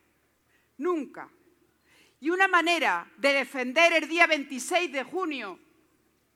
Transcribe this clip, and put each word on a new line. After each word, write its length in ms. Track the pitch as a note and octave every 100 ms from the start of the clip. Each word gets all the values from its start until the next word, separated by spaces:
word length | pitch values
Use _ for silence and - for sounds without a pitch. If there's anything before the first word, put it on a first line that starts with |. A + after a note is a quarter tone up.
| _ _ _ _ _ _ _ -
nunca. 520 | E4+ E4 A#3+ E3 - _ _ _ _ _ _ _ _ _
Y 100 | D4
una 180 | F#4 F#4+
manera 640 | F4 D#4+ E4+ A3+ F3 - -
de 160 | C#4
defender 600 | C#4 B3+ C4+ B3 C#4 E4+
el 140 | D#4+ C#4+
día 180 | E4+ E4
veintiséis 680 | D4+ - B3+ - F4 E4+
de 120 | C4+
junio 560 | B3+ F4 D#4+ C4 G3+ D#3+ _ _ _ _ _ _ _